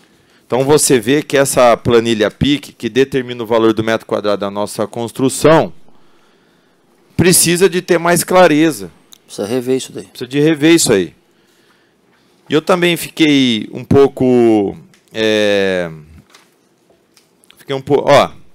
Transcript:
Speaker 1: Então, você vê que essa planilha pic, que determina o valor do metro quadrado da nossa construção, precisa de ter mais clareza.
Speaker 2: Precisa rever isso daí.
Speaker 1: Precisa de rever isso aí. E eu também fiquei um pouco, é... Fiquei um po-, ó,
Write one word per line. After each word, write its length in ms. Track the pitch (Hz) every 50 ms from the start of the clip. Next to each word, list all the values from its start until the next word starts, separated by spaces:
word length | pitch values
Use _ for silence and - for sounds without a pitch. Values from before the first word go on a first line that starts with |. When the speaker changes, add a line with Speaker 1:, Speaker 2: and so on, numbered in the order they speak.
| _ _ _ _ _ _ _ _ _ _
Speaker 1:
Então, 160 | 113 123 135
você 360 | 135 151 147 - - 147 123
vê 220 | 101 113 139 151
que 160 | 151 - - 135
essa 400 | 139 131 - 143 123 120 113 -
planilha 540 | - 123 120 117 113 117 117 107 104 101
pic, 420 | - _ - 135 147 139 - - -
que 140 | _ - 117
determina 540 | 107 127 135 135 - 135 123 123 123 120 117
o 20 |
valor 280 | 104 117 113 113 113 110
do 100 | 104 110
metro 240 | 113 113 110 - -
quadrado 320 | 113 107 101 104 101 95
da 100 | 101 98
nossa 380 | 98 101 104 92 - - 107 -
construção, 840 | - 117 117 110 - - 131 131 - - - 147 160 160 120 92 - - - - - _ _ _ _ _ _ _ _ _ _ _ _ _ _ _ _ _ _ _ _ _ _ _ _
precisa 540 | - 160 185 170 - - 165 175 170 190 185
de 100 | 165 185
ter 180 | 175 - 180 160
mais 240 | 170 170 175 170 -
clareza. 680 | - 180 180 185 165 151 147 160 165 139 104 95 82 - _ _ _ - _ _
Speaker 2:
Precisa 220 | _ - - 104 98
rever 300 | 120 131 120 127 131 131
isso 140 | - - -
daí. 120 | - 92
Speaker 1:
Precisa 220 | - _ - 127 123
de 120 | 131 143
rever 340 | 147 160 160 139 147 160 170
isso 180 | 165 - -
aí. 220 | 113 98 87 76 - _ _ _ _ _ _ _ _ _ _ _ _ _ _ _ _ _ _ _ _ _ _ _ _ _ _ _
E 40 | 131
eu 80 | 151
também 360 | 156 - 190 180 175 175 170 156
fiquei 720 | - - - - 160 151 143 139 131 123 117 107 107 - -
um 120 | 123 127
pouco, 920 | - - 139 139 131 - - 127 127 123 123 120 117 110 107 101 95 85 82 - _ _ _ _ _ -
é... 760 | 110 110 110 107 107 104 104 101 101 98 95 92 90 87 82 80 78 76 78 80 - _ _ _ - _ _ _ _ _ _ _ _ _ _ _ _ _ _ _ _ _ _ _ _ _ _ _ _
Fiquei 160 | - - 139
um 80 | 135
po-, 220 | 135 - 147 - -
ó, 260 | - 143 127 98 85 - - - - -